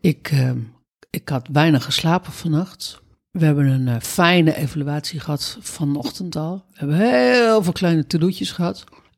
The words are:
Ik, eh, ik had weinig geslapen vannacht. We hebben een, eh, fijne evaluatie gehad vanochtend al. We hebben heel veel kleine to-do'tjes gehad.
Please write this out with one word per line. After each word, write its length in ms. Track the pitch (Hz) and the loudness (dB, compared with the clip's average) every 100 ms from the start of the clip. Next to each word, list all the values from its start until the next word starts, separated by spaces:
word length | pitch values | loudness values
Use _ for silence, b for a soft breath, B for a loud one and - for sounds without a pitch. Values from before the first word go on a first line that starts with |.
Ik, 260 | 175 - - | 0 0 0
eh, 200 | 139 131 123 113 - _ _ _ | 0 0 -2 -8 -14 _ _ _
ik 200 | - - | -12 -6
had 180 | 135 123 | -6 -2
weinig 320 | 143 160 139 | 2 4 2
geslapen 480 | - - 165 180 165 | 0 -2 0 0 -2
vannacht. 680 | - 170 151 185 - - - _ _ _ | -8 -2 -2 -2 -8 -16 -16 _ _ _
We 140 | 185 156 | 0 2
hebben 200 | 147 139 | 4 2
een, 220 | 131 127 | 2 0
eh, 80 | 117 | -2
fijne 540 | - - 170 180 156 - | -2 0 4 4 4 2
evaluatie 640 | 139 156 143 147 - 156 | -4 -4 -4 -6 -6 -8
gehad 380 | - 147 - - | -6 -6 -6 -12
vanochtend 760 | - - 147 143 - - 180 160 | -14 -6 -2 -2 -6 -8 -8 -6
al. 300 | 156 190 - | -6 -8 -14
We 80 | - | -8
hebben 220 | 143 156 | -2 2
heel 640 | 226 247 247 247 233 220 | 2 4 4 4 4 4
veel 80 | 175 | 2
kleine 340 | - 180 160 147 | 0 2 2 2
to-do'tjes 440 | 170 175 - 277 | 0 0 0 -6
gehad. 320 | - 175 190 - b b | -4 -4 -6 -12 b b